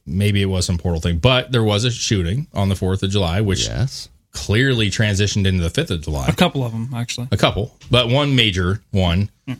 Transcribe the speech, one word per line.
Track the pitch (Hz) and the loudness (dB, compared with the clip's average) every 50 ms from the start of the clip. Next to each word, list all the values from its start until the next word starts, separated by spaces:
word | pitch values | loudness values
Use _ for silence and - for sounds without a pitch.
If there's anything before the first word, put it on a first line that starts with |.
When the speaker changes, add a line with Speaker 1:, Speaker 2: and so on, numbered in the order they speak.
| _ | _
Speaker 1:
Maybe | 67 80 95 104 104 101 101 | -6 -2 0 0 2 2 2
it | 98 95 | 0 0
was | 95 92 92 | 0 0 0
some | - 90 | 0 -2
portal | 82 - 90 85 80 | -2 0 -2 -2 0
thing, | 82 87 85 78 | 0 -2 0 2
but | - 127 127 127 - - 127 | 4 4 4 4 0 0 0
there | 117 110 | 0 2
was | 107 104 104 117 | 2 2 2 0
a | 123 | -2
shooting | 117 - - - 113 95 85 82 107 139 156 - - | -2 -2 -2 0 0 0 0 -2 -2 -4 -6 -6 -4
on | 98 98 | -2 0
the | 98 95 | 0 0
fourth | - 98 92 95 95 | 0 0 -2 0 -2
of | 98 95 | -2 0
July, | 98 104 92 82 85 101 | 0 0 0 0 0 0
which | 110 98 90 - - | 0 0 0 0 -2
Speaker 2:
Yes. | 53 55 69 120 135 - - - - - _ _ _ - | -4 -2 -2 -2 -2 -4 -10 -14 -16 -20 _ _ _ -12
Speaker 1:
clearly | - - - 101 117 135 135 127 113 107 98 | -8 -2 0 2 2 2 2 2 2 0 0
transitioned | - - 110 107 98 92 104 98 - 107 95 | 0 0 0 2 2 2 0 0 2 0 2
into | 95 92 90 85 | 2 2 2 0
the | 82 | 0
fifth | - 143 160 - | -2 -2 -2 -2
of | 92 80 | -4 -6
July. | 73 78 76 69 65 | -4 -4 -4 -2 -2
Speaker 3:
A | 60 - | -2 0
couple | - 185 170 - 139 127 | 2 0 0 0 -2 -4
of | 117 113 | -4 -4
'em, | 113 117 131 127 | -6 -6 -6 -6
actually. | 117 120 - - - 120 131 | -6 -6 -6 -8 -10 -4 -4
Speaker 1:
A | 113 | 0
couple, | 101 - 131 85 92 113 - - _ - - | 2 2 2 2 0 -4 -6 -10 _ -4 0
but | 120 123 120 117 | 2 2 2 2
one | 123 143 147 143 135 | 2 2 2 2 4
major | 123 113 107 87 92 87 90 98 - - _ | 4 4 2 2 2 0 0 -2 -2 -4 _
one. | - 95 92 85 85 95 104 - - _ _ | 0 0 2 2 2 0 0 -2 -6 _ _
Speaker 3:
Hmm. | - 120 - | -12 -12 -12